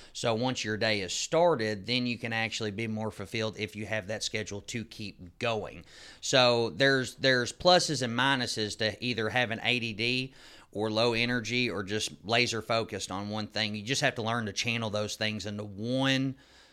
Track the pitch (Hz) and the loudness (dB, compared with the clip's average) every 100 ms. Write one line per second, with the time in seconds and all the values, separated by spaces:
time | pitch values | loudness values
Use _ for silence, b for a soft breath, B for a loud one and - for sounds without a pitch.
0 | b - 120 113 127 123 107 107 110 107 | b -4 0 0 0 -2 -2 0 0 0
1 | 92 - - 160 175 151 110 104 95 123 | -2 -4 0 4 4 4 0 -2 -2 0
2 | 123 113 120 113 113 - 110 101 113 110 | 0 -2 -4 -2 -2 -2 -4 -4 -4 -4
3 | 110 - 98 113 110 101 104 104 104 107 | -4 -6 -6 -4 -4 -4 -6 -6 -6 -6
4 | 92 107 - 110 107 101 - 120 107 - | -4 -6 -4 -4 -6 -8 -8 -8 -8 -10
5 | 104 - 87 - 120 110 92 85 - B | -12 -12 -18 -6 -2 -2 -4 -10 -18 B
6 | B B - 135 123 120 113 82 139 135 | B B 2 6 6 6 2 4 4 4
7 | 123 - 135 127 120 - 180 180 175 139 | 0 0 4 4 2 2 6 6 6 0
8 | 123 117 135 135 120 - 104 - 110 98 | 0 2 4 4 0 -2 -4 0 -2 -2
9 | 123 113 107 123 120 110 113 123 113 101 | -2 -2 0 0 0 0 0 0 -2 -2
10 | 117 127 131 b b b b 98 110 107 | -2 -2 -4 b b b b -4 0 2
11 | 120 113 120 123 107 123 123 92 95 107 | 2 2 0 0 -2 0 0 -2 -4 -4
12 | - - 92 117 120 113 - 117 101 98 | -4 -6 0 2 2 0 -2 -2 -2 -6
13 | - 95 104 107 107 107 107 107 104 131 | -6 -6 -6 -6 -6 -4 -4 -4 -4 0
14 | 143 120 110 120 107 95 120 117 113 104 | 0 0 -2 -2 -2 -4 -2 -2 -2 -2
15 | 107 - 110 107 98 104 104 98 113 131 | -2 -2 -4 -4 -6 -8 -8 -8 -2 0
16 | 135 131 135 131 b b b | 2 2 0 -4 b b b